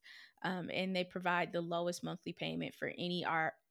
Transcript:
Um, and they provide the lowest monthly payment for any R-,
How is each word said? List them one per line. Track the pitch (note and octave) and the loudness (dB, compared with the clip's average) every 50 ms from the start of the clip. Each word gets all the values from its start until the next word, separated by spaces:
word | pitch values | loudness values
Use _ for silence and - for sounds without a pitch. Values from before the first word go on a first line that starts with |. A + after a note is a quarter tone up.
| _ - - - - - _ _ - | _ -20 -20 -20 -20 -20 _ _ -2
Um, | F3 F#3 F3+ F3 - - | -2 0 0 -2 -2 0
and | - F#3 F#3+ F#3+ | 0 0 2 2
they | F3+ F3+ | 2 0
provide | F3+ - F#3+ F3+ F3+ F3+ F3 F3 E3+ F3+ | 0 -2 0 2 4 4 4 2 2 0
the | F3 E3+ | -2 0
lowest | E3+ F3 E3+ F3 F3 F3 - - | 2 0 2 2 2 0 0 -2
monthly | E3 E3 - - E3+ E3+ | -4 -4 -4 -6 -8 -6
payment | - D#3+ D#3 D#3+ E3 D#3+ - - | -4 -4 -2 -2 -2 -2 -4 -4
for | - - C#3+ - - | -4 -4 -4 -2 -2
any | F3 F3 F3+ F3 D#3+ | -2 0 0 0 2
R-, | - D#3+ E3 D#3+ D#3 - - _ _ | 2 2 4 2 2 0 -4 _ _